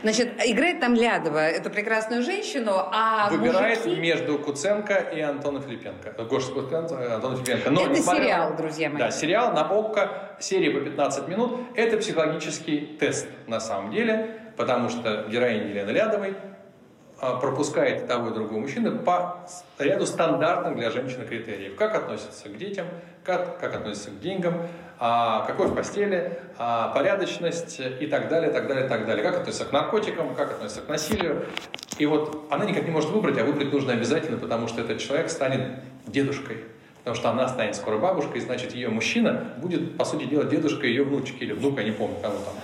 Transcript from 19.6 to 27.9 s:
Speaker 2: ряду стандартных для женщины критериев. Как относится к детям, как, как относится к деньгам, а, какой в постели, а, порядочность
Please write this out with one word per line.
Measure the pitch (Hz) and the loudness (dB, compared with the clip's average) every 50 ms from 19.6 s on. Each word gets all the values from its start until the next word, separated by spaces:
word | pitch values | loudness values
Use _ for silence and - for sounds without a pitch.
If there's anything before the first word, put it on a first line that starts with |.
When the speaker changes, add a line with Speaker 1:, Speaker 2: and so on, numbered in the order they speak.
| - - - - 139 | -18 -20 -6 -2 2
Speaker 2:
ряду | 151 190 196 175 | 2 2 2 0
стандартных | - - - 170 160 151 135 151 165 180 - - 170 147 117 | -2 2 2 2 4 4 4 4 2 2 2 0 -2 -2 0
для | 120 113 | -2 0
женщины | 110 - 131 131 - - 113 | 0 -2 -4 -4 -6 -8 -8
критериев. | 107 - 113 - 110 104 98 98 - - | -8 -8 -8 -6 -6 -8 -8 -8 -10 -2
Как | - 214 214 - | 0 0 2 2
относится | 147 - - 110 - - - - - - - | 0 -2 -2 -6 -8 -8 -12 -14 -16 -16 -14
к | 101 - | -12 -10
детям, | 185 202 196 185 170 170 170 - - - - - - | -8 -8 -6 -6 -6 -8 -8 -12 -16 -18 -20 -12 -2
как, | - 180 180 180 175 - - | -2 0 0 0 -2 -4 -6
как | - 123 - | -6 -4 -4
относится | 107 - 107 104 101 - - | -4 -6 -6 -8 -8 -10 -12
к | - - | -14 -8
деньгам, | - 175 196 185 170 170 170 170 170 - - - - - - - | -6 -4 -4 0 0 0 0 0 -4 -6 -8 -12 -16 -18 -8 -2
а, | 123 117 117 120 117 113 110 107 - | 0 2 4 4 4 4 2 0 0
какой | - 123 - - - | -2 0 2 2 2
в | - | 2
постели, | - - - - 202 208 202 190 175 170 180 - - - - - - | 0 -2 -2 0 0 0 2 2 0 0 -2 -4 -8 -10 -14 -8 -4
а, | 117 120 117 117 113 110 - | -2 0 2 2 0 2 2
порядочность | 139 143 190 196 196 175 170 170 170 170 165 147 - - - - - 131 127 | 4 4 4 4 2 0 -2 -4 -2 -2 -2 -2 -2 -6 -8 -8 -6 -6 -6